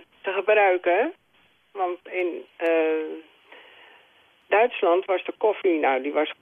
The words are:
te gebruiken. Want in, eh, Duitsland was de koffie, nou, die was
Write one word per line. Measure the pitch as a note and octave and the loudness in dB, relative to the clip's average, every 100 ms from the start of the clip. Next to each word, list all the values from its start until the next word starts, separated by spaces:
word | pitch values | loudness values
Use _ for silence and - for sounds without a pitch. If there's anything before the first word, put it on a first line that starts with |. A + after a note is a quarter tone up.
| - _ | -6 _
te | G3+ | -6
gebruiken. | F#3+ G3 G#3+ G3 F3+ F3+ F3+ D4+ - _ _ _ _ _ | -2 2 4 4 2 2 2 0 -6 _ _ _ _ _
Want | - F3+ F3 - | -6 -6 -6 -8
in, | F#3 F3+ - - - | -4 -4 -6 -12 -6
eh, | E3 E3 D#3+ D#3 D#3 D#3+ - _ _ - - - - - _ _ _ _ - | 0 2 2 -2 -4 -10 -18 _ _ -20 -20 -20 -20 -20 _ _ _ _ 0
Duitsland | G3 B3 - F3+ F3+ | 2 2 2 0 2
was | F#3+ F#3 | 0 -4
de | - - | -4 -2
koffie, | A3 G3 F#3+ D#3+ | -2 0 0 0
nou, | C3+ C3 | 0 0
die | C#3 | -2
was | D3 D3+ - | -2 -4 -2